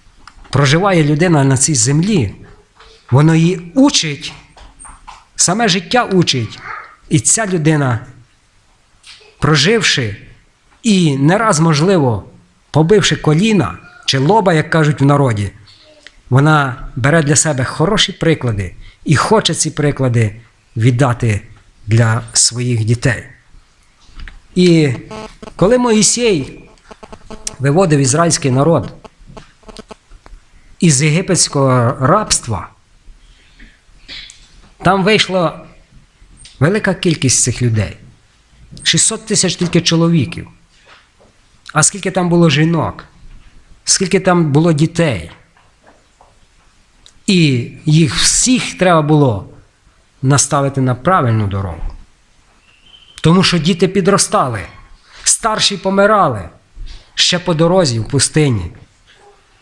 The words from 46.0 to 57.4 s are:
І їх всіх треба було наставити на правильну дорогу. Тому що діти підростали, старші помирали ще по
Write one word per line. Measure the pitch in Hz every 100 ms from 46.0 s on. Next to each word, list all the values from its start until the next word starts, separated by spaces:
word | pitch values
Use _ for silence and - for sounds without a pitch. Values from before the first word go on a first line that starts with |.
| _ _ _ _ _ _ _ _ _ _ - _ -
І | 185 156 127 117 -
їх | - 156 156
всіх | - - - - 254 - -
треба | 180 165
було | 151 156 143 101 - - - _ _ _ _ _
наставити | 131 139 - 147 139 135
на | 131
правильну | 123 - 185 131 110 104
дорогу. | 95 95 80 - - - _ _ _ _ _ _ _ _ - _ -
Тому | 151 180
що | 180 175
діти | 147 202 190
підростали, | 202 190 202 - 208 147 110 - - - - _ -
старші | - - 226 214 - 196
помирали | 190 190 202 214 165 110 85 - _ - - - -
ще | - -
по | 175